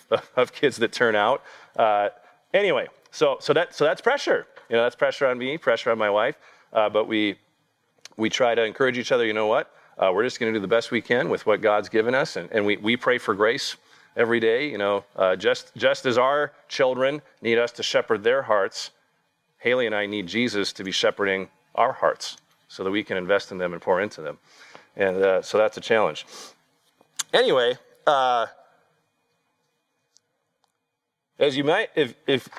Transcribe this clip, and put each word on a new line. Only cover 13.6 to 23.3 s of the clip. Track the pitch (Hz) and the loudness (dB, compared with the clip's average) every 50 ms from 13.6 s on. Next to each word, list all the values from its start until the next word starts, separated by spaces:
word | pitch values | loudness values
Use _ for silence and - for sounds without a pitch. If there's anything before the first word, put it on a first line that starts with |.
| - - - - _ _ _ - _ _ _ | -4 -8 -10 -12 _ _ _ -20 _ _ _
every | 110 117 113 117 117 | 0 0 2 2 2
day. | 110 113 113 123 147 151 | 2 2 2 0 -2 -4
You | 127 101 | -4 -2
know, | 101 101 101 101 - _ _ | -2 0 0 -2 -4 _ _
uh, | - 95 92 92 | 0 2 2 2
just, | 92 92 117 127 - - - _ | 2 0 0 -2 -2 -4 -12 _
just | 117 107 131 139 - - | 0 2 2 2 2 0
as | 131 120 127 | 0 2 2
our | 127 131 143 147 147 143 - _ _ - | 2 2 2 0 -2 -4 -6 _ _ -10
children | - - 139 131 127 123 131 135 143 151 - _ _ _ - | -2 0 0 0 2 0 0 -2 -2 -4 -8 _ _ _ -2
need | 113 117 117 | 0 2 2
us | 120 117 - | 2 0 -4
to | - 107 | -6 -8
shepherd | - - 135 120 - 117 104 98 | -2 0 0 0 0 -2 0 2
their | 117 127 139 131 | 0 0 0 0
hearts, | 120 107 101 95 - - - - - - _ _ _ _ _ _ _ _ _ _ _ _ _ | 0 0 0 0 -2 -4 -8 -12 -14 -16 _ _ _ _ _ _ _ _ _ _ _ _ _
Haley | - 123 123 127 123 | -2 -2 0 0 0
and | 110 104 | -2 -2
I | 104 104 | -4 -4
need | 101 104 104 95 | -4 -6 -6 -8
Jesus | 85 92 113 120 123 98 101 98 - - | -6 -4 -2 -2 -2 -2 -2 -4 -4 -6
to | - 101 | -8 -8
be | 95 90 | -6 -4
shepherding | - - 110 - - 101 98 95 95 92 - _ _ _ _ - | 0 0 0 0 0 -2 -2 -2 -2 -4 -8 _ _ _ _ -2
our | 113 113 117 - | 0 0 0 0
hearts | - - 80 - - - - - - _ _ _ _ _ _ | 0 0 0 0 -2 -6 -14 -14 -16 _ _ _ _ _ _
so | - - 98 | -12 -8 -6
that | 95 | -4
we | 98 107 101 | -4 -4 -4
can | - 104 | -4 -6
invest | 95 90 87 | -6 -2 0